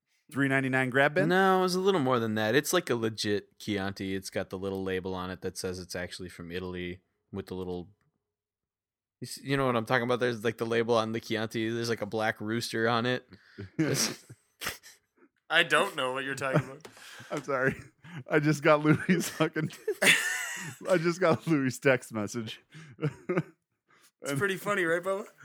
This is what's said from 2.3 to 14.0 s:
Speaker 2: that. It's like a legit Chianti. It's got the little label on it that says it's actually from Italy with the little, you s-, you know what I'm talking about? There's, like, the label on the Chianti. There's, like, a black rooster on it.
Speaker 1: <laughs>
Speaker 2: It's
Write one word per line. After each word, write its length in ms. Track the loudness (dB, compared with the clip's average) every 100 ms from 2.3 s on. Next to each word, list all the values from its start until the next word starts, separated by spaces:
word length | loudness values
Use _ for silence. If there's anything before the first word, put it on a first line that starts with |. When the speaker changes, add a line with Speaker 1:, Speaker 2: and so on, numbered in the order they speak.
| 0
Speaker 2:
that. 180 | 4
It's 180 | 4 4
like 160 | 0 0
a 60 |
legit 640 | 0 -2 -2 -2 -2 -4 -12
Chianti. 560 | -4 -4 -4 -6 -6 -6
It's 140 | -6
got 180 | -8 -6
the 80 | -6
little 260 | -6 -4
label 320 | -4 -4 -4
on 140 | -6 -8
it 120 | -8
that 160 | -8 -6
says 200 | -8 -8
it's 160 | -10
actually 360 | -8 -8 -10 -14
from 200 | -14 -10
Italy 500 | -8 -8 -8 -8 -10 _ _ _
with 180 | -10 -8
the 60 |
little, 340 | -8 -6 -8 -10 _ _ _ _ _ _ _ _ _ _ _ _ _
you 60 | -14
s-, 120 | -10
you 140 | -2 0
know 80 | 2
what 100 | 0
I'm 80 |
talking 200 | 2 0
about? 140 | 2 0
There's, 220 | 0 0
like, 140 | -4 -2
the 80 |
label 320 | 0 0 2 2
on 160 | 2
the 80 | -4
Chianti. 480 | -4 -4 -2 -2 -2
There's, 220 | -2 -2
like, 100 | -2
a 60 | -2
black 340 | 0 0 -2
rooster 480 | -4 -4 -2 0 2
on 160 | 2
it. 240 | 0 -2 -6 -20 _
Speaker 1:
<laughs> 240 | -16 -8 -2
Speaker 2:
It's 460 | 0 0